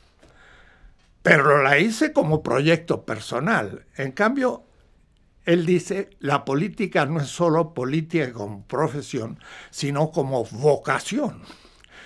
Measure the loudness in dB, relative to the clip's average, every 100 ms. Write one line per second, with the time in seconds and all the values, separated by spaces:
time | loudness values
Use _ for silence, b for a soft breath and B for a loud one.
0 | _ _ b b b b b b b b
1 | _ _ 4 6 6 4 4 4 2 0
2 | 0 2 2 0 2 2 4 2 0 -4
3 | -4 -8 -6 -4 0 0 -2 -10 -16 -8
4 | -8 0 0 2 -2 -4 -12 _ _ _
5 | _ _ _ _ 0 2 4 0 0 -6
6 | -8 _ -2 0 0 -2 -2 -4 -2 0
7 | 0 -2 -4 0 2 2 0 -4 -4 -4
8 | -2 -2 -4 -6 -10 -10 -6 -2 -2 -4
9 | -8 -8 -8 -10 B B B -6 -4 0
10 | 0 0 -2 -2 -4 0 2 2 0 -2
11 | -2 -4 -4 -6 B B B B B B